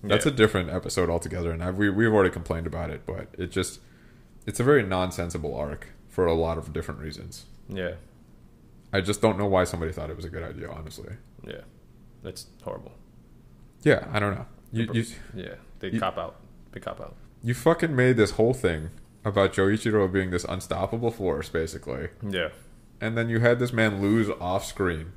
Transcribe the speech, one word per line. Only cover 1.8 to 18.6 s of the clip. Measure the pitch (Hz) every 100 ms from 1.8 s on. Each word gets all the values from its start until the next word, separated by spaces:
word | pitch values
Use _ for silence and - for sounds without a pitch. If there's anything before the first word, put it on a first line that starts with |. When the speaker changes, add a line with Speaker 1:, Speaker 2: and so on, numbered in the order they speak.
| 104
Speaker 1:
we've | 98 113
already | 107 92
complained | 90 85 82 82
about | 80 85
it, | 80 -
but | 90 - -
it | 90
just, | - 90 - - - - - - - -
it's | -
a | 123
very | 147
nonsensical | 98 92 92 95 85 82 76 58
arc | 73 73 - - -
for | - 90
a |
lot | 82 82 82
of | 76
different | 78 78 -
reasons. | 78 - 82 - - - -
Speaker 2:
Yeah. | 98 87 82 - - - - - - - - -
Speaker 1:
I | 98
just | 92 101
don't | 110 95
know | 104
why | 92
somebody | 90 85 80
thought | 80 76
it | 76
was | 85
a |
good | 80
idea, | 80 80 80
honestly. | 78 78 - - 113 - - -
Speaker 2:
Yeah. | - - - - - - -
That's | - - - -
horrible. | - - - - - - - - - - - -
Speaker 1:
Yeah, | 147 127 -
I | 110
don't | 101 95
know. | - - -
You, | 113 113
you | 117 117 - -
Speaker 2:
Yeah, | 92 95 92 - -
they | 98
Speaker 1:
you | 107
Speaker 2:
cop | 95 90
out. | 85 - - - -
They | -
cop | - -
out. | - - - -
Speaker 1:
You | 117
fucking | 123 165 165 165 131
made | 127 110
this | 101
whole | - 113
thing | 127